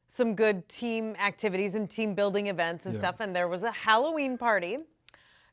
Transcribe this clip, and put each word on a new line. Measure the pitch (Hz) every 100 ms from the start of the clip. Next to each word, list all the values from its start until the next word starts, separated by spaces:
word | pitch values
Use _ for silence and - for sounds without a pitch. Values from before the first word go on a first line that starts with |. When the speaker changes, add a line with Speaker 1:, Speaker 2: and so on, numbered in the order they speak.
| _
Speaker 1:
some | - 233
good | 202 220 190 -
team | - 233 226 220 190
activities | 202 - 214 185 202
and | 214 202
team | - 214
building | 190 202 202 202
events | 175 165 170 -
and |
Speaker 2:
Yeah. | 110
Speaker 1:
stuff, | 185 180
and | 208
there | 180 175
was | 180
a | 226
Halloween | - 214 220 302 320 269 247
party | 240 202 175 247
a | 220 _ - - _ _ _